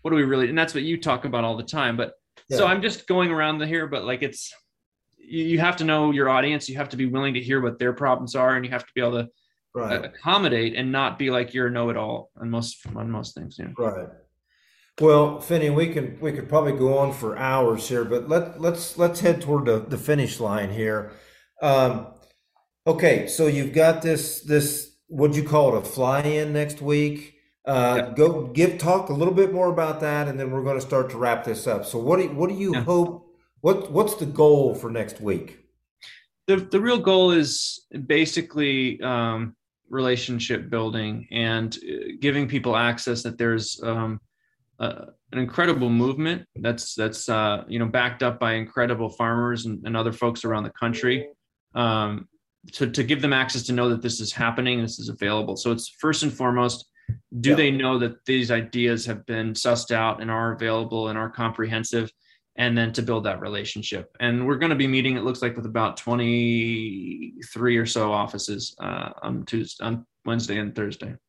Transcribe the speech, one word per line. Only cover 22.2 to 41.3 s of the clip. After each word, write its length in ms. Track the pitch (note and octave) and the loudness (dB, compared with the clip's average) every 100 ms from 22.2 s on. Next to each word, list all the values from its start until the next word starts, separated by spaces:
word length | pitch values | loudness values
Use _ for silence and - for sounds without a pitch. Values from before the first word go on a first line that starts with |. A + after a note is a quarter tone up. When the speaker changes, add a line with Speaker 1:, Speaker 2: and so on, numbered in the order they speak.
| _ _ _ _ _ _ - | _ _ _ _ _ _ 0
Speaker 2:
okay, 420 | E3 F3 A2+ - | 4 6 4 0
so 180 | - D#3 | 2 2
you've 280 | C#3 C#3 | 2 0
got 260 | C#3 D#3+ D#3+ | 4 4 4
this, 380 | E3 D#3 - - | 0 0 -2 -8
this, 560 | D3+ D3 D3 - - _ _ | 2 2 2 -4 -10 _ _
what'd 280 | D#3 D3 C#3+ | 2 4 4
you 80 | |
call 320 | D3+ D3+ C#3 A2 | 2 4 6 4
it, 20 | |
a 40 | |
fly-in 680 | F#2+ - B2+ C#3 D3 D3+ D3+ | -2 -2 0 2 0 0 0
next 260 | D3 D3 D3 | -2 -2 -4
week? 540 | C#3+ D3 D3 D3 - _ _ _ - | 0 2 2 -2 -12 _ _ _ -2
Uh, 300 | C3 B2 B2 - | 2 4 2 0
Speaker 1:
Yeah. 60 | A#2 | 4
Speaker 2:
go 300 | D#3+ D3+ B2 | 4 4 -4
give, 320 | B2 F3 - | 2 2 2
talk 320 | D#3+ F#3 F#3 | 2 2 2
a 20 | |
little 220 | C#3+ F3 | 0 2
bit 180 | F#3 F#3+ | 4 4
more 160 | F3+ F3+ | 4 2
about 300 | E3+ D#3+ D#3 | 2 0 -2
that, 260 | D3+ D3 C#3+ | -2 -2 -2
and 140 | C3+ | -4
then 100 | C3 | -4
we're 140 | C3 | -2
gonna 160 | C3+ C3+ | -2 -2
start 300 | B2+ C3+ B2+ | 0 0 0
to 80 | A2+ | 0
wrap 260 | A#2+ A#2 | 0 0
this 220 | - G#2+ - | -2 -4 -2
up. 180 | G#2 | -2
So 140 | - A#2+ | -2 -4
what 200 | A#2+ F#3 | 2 2
do, 100 | F#3 | 2
what 180 | C#3 F3+ | 0 -2
do 80 | F#3+ | 0
you 160 | G3 | 0
Speaker 1:
Yeah. 80 | C3 | 0
Speaker 2:
hope? 420 | A#2 F3 F3 - - _ _ _ | 2 2 2 -2 -16 _ _ _
What, 320 | D#3+ G3 - | 2 2 2
what's 220 | D3 G#3+ | 2 2
the 100 | - C#3+ | 0 -6
goal 480 | - D3+ D3 C3 | 6 8 8 6
for 160 | G#2+ A#2 | 0 -6
next 300 | A2+ G#2 - | -6 -6 -6
week? 460 | G#2+ F2 - - _ _ _ _ - - _ _ - | -2 -2 -4 -18 _ _ _ _ -20 -20 _ _ 2
Speaker 1:
The, 100 | F#3+ | 2
the 240 | F#3 F#3+ | 4 0
real 180 | A#3 A#3+ | 2 2
goal 320 | F3+ F#3+ F#3 | 6 6 8
is 560 | F3 D3 - - - _ - C3 | 6 2 -2 -6 -8 _ -12 2
basically, 960 | D3+ D#3 - E3 D3 C#3+ C3+ B2+ - | 4 4 0 -4 -2 0 2 0 -2
um, 520 | B2+ B2 A#2 A2+ A#2 - _ _ _ | -2 0 0 -2 -6 -10 _ _ _
relationship 800 | C3 B2+ B2 B2 A#2+ - A#2+ - | -2 0 0 -2 -6 -4 -4 -2
building 560 | A#2 A2 A2+ G#2+ A2+ A#2 | -4 -2 -4 -4 -6 -6